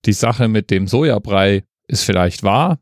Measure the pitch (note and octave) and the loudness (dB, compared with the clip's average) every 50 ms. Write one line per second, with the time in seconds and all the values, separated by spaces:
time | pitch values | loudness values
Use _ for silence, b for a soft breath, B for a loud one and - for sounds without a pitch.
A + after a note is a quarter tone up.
0 | - A#2 G2+ - - A2+ A#2 - B2 A2+ A2 G#2+ G2 - G2 F#2+ G2 F#2+ - B2+ | 2 0 0 2 0 -2 0 0 0 0 0 -2 0 0 -2 -2 0 0 0 0
1 | D#3 D3+ A#2+ G#2 G#2 A2+ G2 F#2+ G2 G2 G2+ G2 - _ _ _ _ - - - | 2 2 0 -2 -2 0 0 2 2 2 2 0 -2 _ _ _ _ -6 -6 -4
2 | - - G2 F2+ F2+ F2 - - - G2 G2+ B2+ D#3+ F#3 E3 - | -2 0 0 2 0 0 -2 -2 -2 0 0 2 0 0 -2 -4